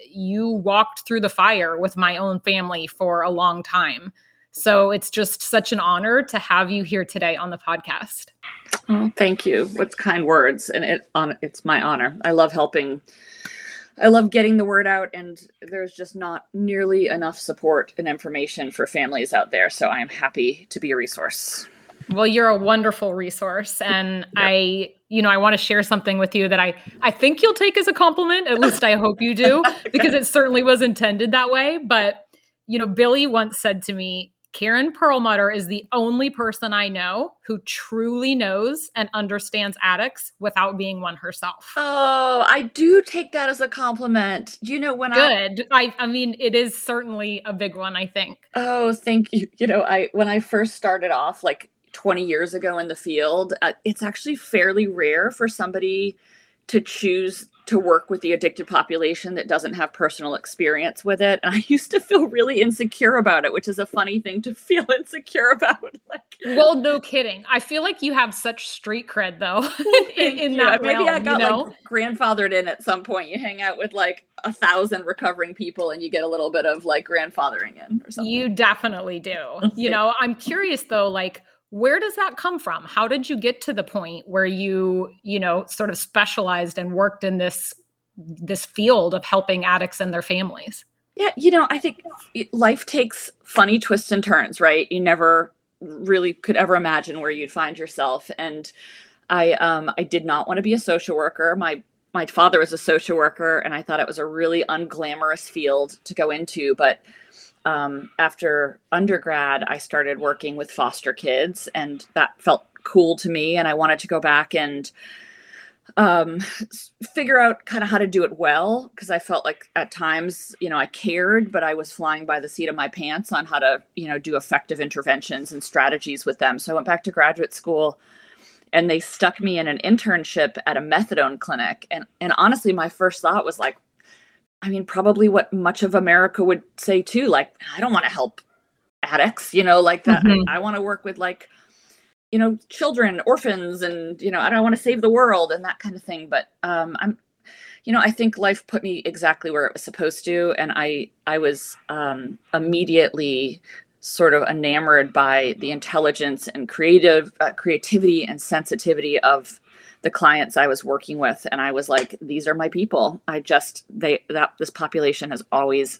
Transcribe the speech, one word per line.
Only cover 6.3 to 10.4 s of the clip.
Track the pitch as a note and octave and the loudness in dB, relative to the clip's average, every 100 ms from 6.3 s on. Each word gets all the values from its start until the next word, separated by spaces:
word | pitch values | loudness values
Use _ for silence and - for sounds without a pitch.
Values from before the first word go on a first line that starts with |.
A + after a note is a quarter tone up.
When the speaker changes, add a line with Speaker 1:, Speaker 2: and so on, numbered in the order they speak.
| G#3+ | -6
Speaker 1:
have | - F3+ F#3 | 0 2 2
you | G3+ | -2
here | F3 G3 F3+ | -4 -4 -4
today | F#3+ E3+ E3 | -4 -2 -2
on | F3+ | -6
the | F3 | -8
podcast. | - E3+ E3 D3 A3 - - _ - - - - - | -6 -6 -6 -10 -8 -14 -16 _ -20 -20 -10 -10 -2
Speaker 2:
Oh, | G#3 A3 - | 0 0 0
thank | G3 F#3+ F#3+ | 0 2 0
you. | A2+ F#3 | 0 -2
What's | G3 - - | -4 -4 -4
kind | G3+ F3 D#3 | -2 -2 4
words? | D#3+ | 4